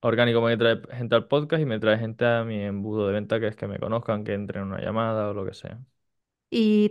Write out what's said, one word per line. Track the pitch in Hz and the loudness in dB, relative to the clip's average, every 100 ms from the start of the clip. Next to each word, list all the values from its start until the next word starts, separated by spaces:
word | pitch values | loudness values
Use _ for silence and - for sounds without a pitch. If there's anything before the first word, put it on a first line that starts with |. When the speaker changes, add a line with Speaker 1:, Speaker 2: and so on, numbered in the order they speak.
| 117 | 0
Speaker 1:
Orgánico | 113 120 117 | 4 4 4
me | 117 113 | 2 4
trae | 117 117 - | 2 2 -4
gente | 123 120 117 | -10 0 2
al | 110 | 2
podcast | 147 151 160 | 0 0 -2
y | 143 | 0
me | 110 | 0
trae | 110 110 | 2 2
gente | 113 110 120 | 0 0 2
a | 117 | 2
mi | 113 107 | -2 -4
embudo | 101 101 107 107 101 | -4 -4 -4 -2 0
de | |
venta, | 104 104 113 | -2 -2 -2
que | 110 | -2
es | - | -4
que | 101 | -8
me | 101 | -6
conozcan, | 104 117 117 107 | -4 -2 -2 -4
que | 107 | -4
entren | 101 101 98 | -6 -6 -6
en | 98 | -6
una | 92 | -6
llamada | - 110 113 110 104 | -4 -2 -2 -2 -2
o | |
lo | 101 95 | -4 -6
que | |
sea. | - - 117 131 _ _ _ _ _ _ | -8 -14 -16 -18 _ _ _ _ _ _
Speaker 2:
¿Y | 233 220 214 208 | 2 4 4 4